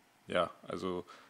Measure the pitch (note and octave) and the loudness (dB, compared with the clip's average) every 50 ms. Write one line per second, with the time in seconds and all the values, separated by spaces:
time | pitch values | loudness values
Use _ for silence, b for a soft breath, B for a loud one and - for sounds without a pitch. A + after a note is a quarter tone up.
0 | - - - - - - F2+ F2+ E2+ E2+ - - - - - F2+ F#2 F#2 F2+ F2 | -20 -20 -20 -16 -6 2 4 4 4 4 0 -6 -6 -6 -4 -2 0 0 0 -2
1 | - B B B B | -4 B B B B